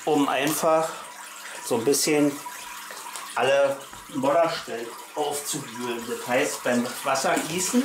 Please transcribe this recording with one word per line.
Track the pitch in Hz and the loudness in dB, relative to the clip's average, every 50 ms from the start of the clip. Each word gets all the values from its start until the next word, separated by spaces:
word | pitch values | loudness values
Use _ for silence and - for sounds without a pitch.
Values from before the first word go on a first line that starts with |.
| - | 2
um | 160 151 143 143 139 | 2 4 4 4 2
einfach | - 131 139 151 156 - - 165 160 160 160 160 - - - - - - - - - - - - - - - | 2 0 0 0 0 2 4 4 4 4 4 0 -4 -8 -12 -14 -16 -16 -16 -16 -16 -14 -14 -14 -12 -10 -2
so | - 131 | -2 0
ein | 113 113 | 2 4
bisschen | 147 139 135 - 165 151 147 147 143 139 - - - - - - - - - - - - - - - - - - - - | 4 4 4 4 4 4 4 4 4 2 -2 -10 -10 -12 -12 -12 -12 -12 -14 -12 -12 -12 -12 -12 -12 -10 -10 -12 -6 -2
alle | 123 123 131 139 139 143 135 139 - - - - - - - - | 0 2 4 6 6 6 4 2 -2 -8 -14 -16 -16 -16 -8 -4
Modderstellen | 139 127 139 147 170 165 160 - - - 117 113 117 117 - - - - - - | 0 2 4 6 6 4 4 2 -4 -6 -8 -8 -8 -8 -8 -10 -14 -16 -10 -4
aufzuwühlen. | - - - - - - - - 143 131 117 113 120 123 123 117 117 117 120 | -4 -2 -2 -2 -4 -4 -4 -6 -6 -6 -8 -8 -6 -6 -4 -4 -6 -4 -6
Das | 117 113 - 123 | -6 -6 -2 0
heißt, | 123 135 147 - - - | 2 2 2 2 0 -2
beim | - 135 120 120 120 - - - | 0 2 2 2 2 0 -4 -4
Wassergießen | - 139 135 139 - 180 165 143 - 151 165 180 180 - - 247 | 0 0 0 2 2 2 2 2 0 -2 -2 -2 -2 2 2 2